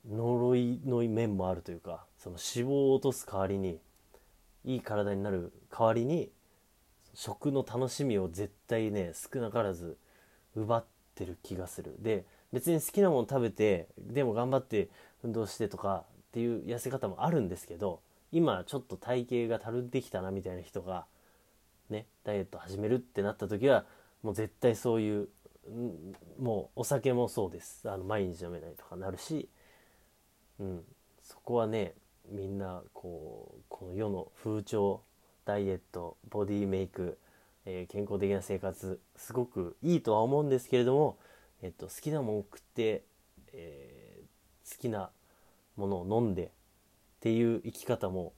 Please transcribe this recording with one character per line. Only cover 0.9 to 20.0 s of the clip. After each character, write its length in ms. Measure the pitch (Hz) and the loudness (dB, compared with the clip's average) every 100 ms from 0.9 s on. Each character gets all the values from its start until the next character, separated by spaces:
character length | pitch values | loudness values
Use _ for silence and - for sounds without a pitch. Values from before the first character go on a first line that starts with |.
| 120 | 2
面 380 | 117 110 117 98 | 2 2 2 2
も 120 | 92 | 0
あ 60 | |
る 80 | 90 | -2
と 100 | 90 | -6
い 20 | |
う 60 | 85 | -12
か、 240 | - 82 - _ | -10 -12 -14 _
そ 140 | - | -14
の 60 | 90 | -8
脂 320 | - 120 127 | -6 -2 2
肪 40 | |
を 220 | 139 139 | 4 6
落 80 | 135 | 6
と 100 | 135 | 4
す 140 | 123 - | 0 -4
代 140 | 98 | 0
わ 60 | 95 | 0
り 100 | 98 | 2
に、 220 | 95 85 _ _ _ - _ _ _ _ | -2 -4 _ _ _ -20 _ _ _ _
い 120 | 127 127 | -4 -4
い 40 | |
体 340 | - 104 101 | -2 0 0
に 80 | 98 | 0
な 80 | 104 | 0
る 220 | 95 87 - - | -2 -4 -12 -16
代 180 | - 113 | 2 4
わ 60 | |
り 120 | 113 | 4
に、 260 | 123 165 - _ _ _ _ _ _ _ _ | 2 0 -2 _ _ _ _ _ _ _ _
食 380 | - - - 147 | -12 -8 -2 0
の 160 | 135 127 | 0 0
楽 200 | 123 127 | 0 -2
し 160 | - | 0
み 140 | 139 101 | 2 2
を 100 | 92 | 2
絶 260 | 85 101 - - | -2 -6 -6 0
対 240 | 113 110 | 2 2
ね、 220 | 101 87 | 0 -2
少 260 | 82 - 135 | -6 -8 -4
な 100 | 117 | 0
か 140 | 117 | 2
ら 100 | 104 | 0
ず 220 | 87 85 - _ _ _ _ _ | 0 -6 -10 _ _ _ _ _
奪 240 | 110 107 117 | -6 2 0
っ 60 | - _ _ - | 0 _ _ -8
て 100 | 90 | -8
る 120 | 87 | -8
気 140 | - 92 | -8 -6
が 100 | 90 | -6
す 160 | - | -10
る。 140 | - - | -12 -6
で、 260 | 110 104 92 - _ | 0 0 -2 -20 _
別 180 | 123 165 | -2 2
に 100 | 160 | 2
好 120 | - | 2
き 100 | - | 4
な 80 | 196 | 6
も 120 | 139 | 6
の 60 | 110 | 2
食 120 | 135 | 2
べ 100 | 113 | 2
て、 380 | - 107 90 82 - | 4 4 4 0 -14
で 240 | - 123 | -4 0
も 100 | 127 | 2
頑 160 | 107 127 | 2 2
張 100 | 131 | 2
っ 40 | |
て 280 | - 147 - - - _ | 2 0 0 -6 -20 _
運 80 | 120 | -4
動 140 | 113 104 | -2 -2
し 100 | - | -2
て 120 | 104 | -4
と 80 | 95 | -2
か 280 | 101 92 - - _ | -2 -2 -4 -20 _
っ 20 | |
て 80 | 117 | -2
い 80 | 120 | 0
う 180 | 117 - | -2 -4
痩 120 | 120 | -6
せ 120 | - | -4
方 180 | 123 104 | -4 -4
も 160 | 90 | 0
あ 60 | 147 | 2
る 100 | 165 | 2
ん 80 | 95 | 2
で 80 | 90 | -4
す 100 | - | -10
け 100 | 85 | -4
ど、 240 | 101 85 _ _ _ | -4 -4 _ _ _
今 300 | 165 160 92 | 4 4 2
ち 120 | 90 139 | -2 -8
ょ 20 | |
っ 40 | |
と 140 | - 95 | -6 -10
体 300 | - 127 123 120 117 | -2 -2 2 0 2
型 0 | |
が 100 | 113 | -2
た 120 | 113 | -2
る 120 | 120 | -4
ん 80 | 123 | -2
で 120 | 131 | -4